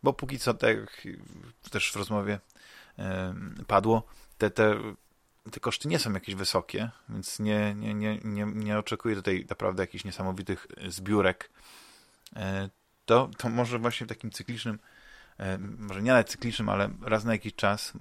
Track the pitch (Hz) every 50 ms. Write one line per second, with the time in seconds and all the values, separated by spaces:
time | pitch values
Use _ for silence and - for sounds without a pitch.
0 | - 143 135 - - 127 139 123 - 127 117 - - 117 110 107 107 - - -
1 | - 98 92 - - - - - - 120 - _ _ - - 104 - - - 101
2 | 101 - 107 104 101 104 104 98 - _ _ - - - - - - - _ -
3 | 98 98 92 92 92 92 92 90 92 98 - - - - 104 98 98 110 113 113
4 | 110 - - - - - - - 110 104 - - 110 107 107 107 107 107 98 -
5 | _ _ _ _ _ _ _ _ _ 117 - - - 123 - - - 147 170 156
6 | - 117 101 95 - - 98 95 98 - - 95 85 - - 104 110 123 - -
7 | _ - 110 104 98 - - - 107 107 107 104 104 104 101 104 107 107 104 104
8 | 104 107 107 104 - 107 104 104 104 104 104 107 107 104 104 107 107 - 113 -
9 | - 117 107 98 92 104 95 92 - - 98 - 104 98 92 92 95 - - 95
10 | - 98 90 - 95 95 92 92 92 90 95 - - - - - - 95 87 98
11 | 95 98 104 104 95 92 92 - - - _ - - - - - - - - -
12 | - _ _ _ _ - - 107 104 95 95 95 98 95 _ _ _ _ _ _
13 | _ - 113 120 131 - - - - 120 113 120 123 113 123 117 113 120 117 -
14 | 127 113 113 - - 110 - - - - 120 110 - 120 107 104 _ - - -
15 | - - - - - - - - 101 95 95 90 92 98 107 - 107 101 95 95
16 | 104 123 131 123 110 - - - - 120 107 - 113 101 101 98 101 101 98 92
17 | 110 117 110 110 104 117 113 104 - 107 - - - 101 101 104 - - - -